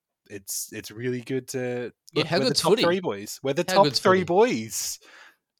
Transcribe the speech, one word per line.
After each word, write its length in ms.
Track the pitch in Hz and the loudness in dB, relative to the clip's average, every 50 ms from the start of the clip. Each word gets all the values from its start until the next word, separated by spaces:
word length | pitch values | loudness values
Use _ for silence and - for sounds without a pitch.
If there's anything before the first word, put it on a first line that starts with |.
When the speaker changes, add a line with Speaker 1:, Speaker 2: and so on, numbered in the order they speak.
| _ _ _ _ _ - | _ _ _ _ _ -18
Speaker 1:
it's, 400 | 101 101 95 - - - - - | -16 -14 -12 -10 -8 -8 -8 -10
it's 180 | 110 107 - - | -10 -12 -12 -12
really 300 | 104 113 123 127 123 123 | -12 -8 -6 -6 -6 -6
good 280 | 117 - 135 131 123 - | -6 -6 -6 -6 -6 -6
to 440 | - 127 127 123 123 123 123 - - _ _ - | -6 -6 -6 -6 -6 -6 -8 -10 -12 _ _ -6
Speaker 2:
Yeah, 80 | - 151 | -4 -4
Speaker 1:
look, 60 | - | -2
Speaker 2:
how 100 | - 160 | 0 0
Speaker 1:
we're 80 | - 262 | 0 2
the 60 | 247 | 2
Speaker 2:
good's 120 | - - | 0 2
Speaker 1:
top 100 | - 165 | 2 4
Speaker 2:
footy? 100 | 202 240 | 4 4
Speaker 1:
three, 180 | 185 170 180 196 | 4 2 0 0
boys. 380 | - 120 104 101 104 - - - | -2 -4 -6 -6 -8 -10 -10 -4
We're 100 | - 135 | -4 -2
the 120 | 139 170 175 175 | -2 0 0 4
Speaker 2:
How 60 | 185 | 4
Speaker 1:
top 100 | 196 156 | 4 6
Speaker 2:
good's 140 | 143 - - | 4 2 2
Speaker 1:
three, 220 | - 196 185 190 | 4 4 4 4
Speaker 2:
footy? 40 | 175 | 2
Speaker 1:
boys. 720 | - 175 196 233 254 170 113 110 107 - - - - - - - - - - - - _ _ _ _ _ | 2 4 4 4 4 2 -2 -6 -6 -8 -6 -6 -6 -8 -10 -14 -20 -20 -20 -20 -20 _ _ _ _ _